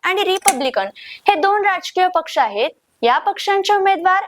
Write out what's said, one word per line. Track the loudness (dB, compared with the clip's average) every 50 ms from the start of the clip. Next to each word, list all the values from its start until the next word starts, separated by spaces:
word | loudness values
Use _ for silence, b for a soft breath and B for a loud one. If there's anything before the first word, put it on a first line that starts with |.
| -4
आणि | -2 -2 0 0
रिपब्लिकन | 0 -2 0 0 -2 0 0 -2 -2 -2 -2 -4 -4 B B B B B B B
हे | 0 2
दोन | 2 2 2 2 2 2
राजकीय | 0 0 -2 -6 -6 0 0 0
पक्ष | 2 0 -2 -4 -2 0
आहेत. | 0 0 0 0 -2 -2 -2 -4 _ _ _ _ -2
या | 0 2 2
पक्षांचे | 2 0 -2 -4 -4 -2 0 0 0 0 0 0
उमेदवार | 2 2 2 2 2 2 2 2 2 -2